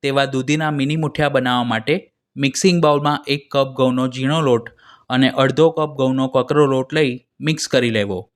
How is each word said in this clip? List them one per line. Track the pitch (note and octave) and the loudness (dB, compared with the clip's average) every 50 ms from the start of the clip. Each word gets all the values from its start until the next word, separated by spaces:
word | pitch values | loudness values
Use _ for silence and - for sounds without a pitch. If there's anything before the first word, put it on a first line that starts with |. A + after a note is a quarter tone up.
તેવા | - C#3 C3+ C#3 C#3 | -2 0 0 0 0
દૂધીના | C3+ C3+ C3 B2+ B2 D3 D#3 D#3+ D#3 | 0 -2 -4 -2 0 -2 0 0 -2
મિની | D3+ C#3+ C3+ C#3 D3+ | -2 -2 -2 -2 -2
મુઠિયા | D#3+ D#3 D3 - - D3+ C#3+ | -2 -2 -4 -2 -2 -2 0
બનાવવા | C#3+ C3+ B2+ B2+ B2 B2 A#2+ | 0 0 0 2 0 0 0
માટે | A#2+ A2+ A2 A2 - D3+ F#3+ - _ _ _ _ _ _ | -2 -2 -4 0 -2 -2 -2 -4 _ _ _ _ _ _
મિક્સિંગ | C3+ C#3 C#3 C3+ - - F#3+ F3 E3+ | -2 -2 -2 -2 2 2 2 4 4
બાઉલમાં | D#3+ D3+ D3 D3 D3 D3 D3 D3 - | 4 4 2 2 2 0 -2 -2 -2
એક | - C#3 C#3+ - _ | -4 -4 -4 -4 _
કપ | - D3 C3+ C3+ B2+ | 0 0 0 0 0
ઘઉંનો | C3 C3 B2+ B2 B2+ C3 C3 | 0 0 2 2 0 -2 -4
ઝીણો | B2 C3 C3 C3+ D3+ E3 | -4 -4 -4 -2 -2 0
લોટ | D#3 C3+ B2 A2+ A2 - - _ _ - - _ _ _ | 2 2 2 0 0 -6 -20 _ _ -20 -20 _ _ _
અને | B2+ B2+ C3+ C3 | 0 2 2 2
અડધો | B2+ C3 C3+ C3+ B2+ C#3 D#3+ E3 | 2 2 0 2 4 4 2 2
કપ | D#3+ D#3+ D3+ C#3+ C#3 C#3 | 4 0 -4 -4 -2 -2
ઘઉંનો | C3+ C3 C3 C3 C3+ C3 | -2 0 0 0 -2 0
કકરો | C3 C3+ B2 - C#3+ D3 D3 | 0 -2 0 2 2 2 2
લોટ | C#3 C3+ C3 C3 C3 D3 | 2 2 -2 -2 -2 -2
લઈ | D#3 D#3 C3 B2 B2+ _ _ _ _ | -2 -2 -2 -2 -8 _ _ _ _
મિક્સ | C3+ D3+ D#3 D3+ - - | -4 -4 -4 -4 -4 0
કરી | - C3 B2 A#2+ | 0 2 2 2
લેવો. | A2 A2 G2+ G2+ G2 F2+ - _ _ | 0 0 -2 -2 -6 -8 -10 _ _